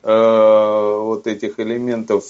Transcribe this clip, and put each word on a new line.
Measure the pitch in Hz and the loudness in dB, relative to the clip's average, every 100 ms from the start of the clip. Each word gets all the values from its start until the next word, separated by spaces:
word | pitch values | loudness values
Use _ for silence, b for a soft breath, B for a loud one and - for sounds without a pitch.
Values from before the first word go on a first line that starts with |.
э, | 113 110 113 110 110 107 107 107 104 104 | 0 2 4 4 4 4 2 0 -2 -2
вот | 110 110 117 | -4 -6 -6
этих | 104 107 - | -8 -8 -8
элементов, | 107 120 123 117 113 104 | -6 -6 -6 -6 -2 -4